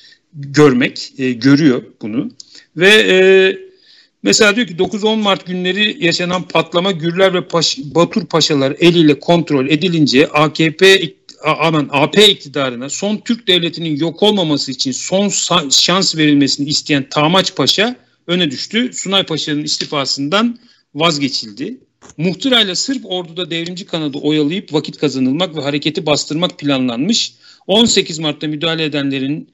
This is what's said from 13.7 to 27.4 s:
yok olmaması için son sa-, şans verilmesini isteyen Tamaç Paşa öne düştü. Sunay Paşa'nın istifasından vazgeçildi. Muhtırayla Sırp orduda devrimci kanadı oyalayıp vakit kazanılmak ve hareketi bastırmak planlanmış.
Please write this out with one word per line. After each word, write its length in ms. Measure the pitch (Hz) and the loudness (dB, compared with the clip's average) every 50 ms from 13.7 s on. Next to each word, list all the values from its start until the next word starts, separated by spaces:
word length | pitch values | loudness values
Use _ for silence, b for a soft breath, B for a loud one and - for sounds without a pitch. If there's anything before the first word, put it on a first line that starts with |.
| 160 156 170 160 151 | -6 -6 -6 -4 -4
yok 260 | 139 160 170 165 - | -2 -4 -4 -2 0
olmaması 500 | 202 214 208 196 170 156 147 135 - 135 | 2 2 2 2 0 0 -2 -2 -2 -6
için 200 | 123 - - 135 | -6 -6 -6 -6
son 360 | 123 - - - 185 196 202 196 | -6 -6 -6 -2 -2 0 0 0
sa-, 540 | - - - - 175 180 147 135 - - | -2 -2 -2 0 -2 -2 0 0 0 2
şans 340 | - - 175 196 175 - - | 2 2 2 0 0 -2 0
verilmesini 520 | 156 151 147 147 143 139 131 - - 143 151 | 2 2 4 4 4 4 2 0 -2 -4 -4
isteyen 380 | 143 - - - 151 139 131 - | -4 -4 -2 -2 -2 -2 -2 -2
Tamaç 440 | - 151 147 160 180 190 180 - - | -2 0 0 2 2 2 0 0 -2
Paşa 420 | - 139 - - 185 208 247 254 b b b b b b | -2 -2 0 2 0 0 -2 -2 b b b b b b
öne 240 | - 175 185 175 147 | -4 -2 -2 -2 -2
düştü. 400 | 127 - - - 202 233 247 240 | -4 -8 -10 -4 -2 -2 -2 -2
Sunay 300 | - - - 185 196 196 | -6 -8 -6 -2 -2 -2
Paşa'nın 420 | 185 - 160 143 - 156 147 147 151 | -2 -2 -4 -6 -4 -4 -4 -4 -4
istifasından 920 | 151 - - 165 - 160 143 131 - - 139 139 147 185 208 226 240 233 B B B B B B B - | -4 -6 -6 -6 -6 -4 -4 -4 -4 -4 -4 -4 0 0 0 0 0 -2 B B B B B B B -4
vazgeçildi. 840 | 143 165 170 156 143 143 127 - - 117 107 101 113 151 214 262 - _ _ _ _ - - - | 0 0 0 0 0 -2 -4 -4 -6 -10 -10 -12 -10 -10 -10 -10 -14 _ _ _ _ -20 -18 -8
Muhtırayla 580 | - 160 190 170 - - 269 254 226 214 185 175 | -2 -2 -2 -2 -2 -2 0 2 2 0 0 -2
Sırp 280 | - - 262 269 240 214 | -6 -4 -4 -6 -8 -6
orduda 460 | 190 185 180 175 160 165 180 180 151 | -8 -8 -8 -8 -8 -10 -10 -8 -6
devrimci 360 | 170 165 165 180 185 175 196 | -6 -8 -6 -8 -10 -12 -10
kanadı 320 | - - 160 156 147 127 143 | -8 -6 -4 -4 -4 -6 -4
oyalayıp 540 | - 147 156 151 147 143 175 208 - - | -2 0 2 2 2 0 -2 -4 -6 -4
vakit 260 | 147 156 - - - - | -4 -4 -4 -4 -6 -2
kazanılmak 580 | 160 139 127 135 131 127 135 165 185 170 151 | -2 -2 0 0 0 0 0 0 -2 -4 -4
ve 40 | 135 | -6
hareketi 460 | 131 143 147 147 143 160 147 190 160 | -6 -4 -4 -2 -4 -4 -4 -4 -2
bastırmak 520 | 151 147 139 - - 147 165 185 180 - - | -2 -2 -2 -2 -6 -4 -4 -4 -4 -4 -4
planlanmış. 760 | 147 143 139 131 127 127 117 120 - 113 117 - - - b b | -2 -2 0 0 -2 -2 -2 -4 -2 -2 -2 -2 -4 -6 b b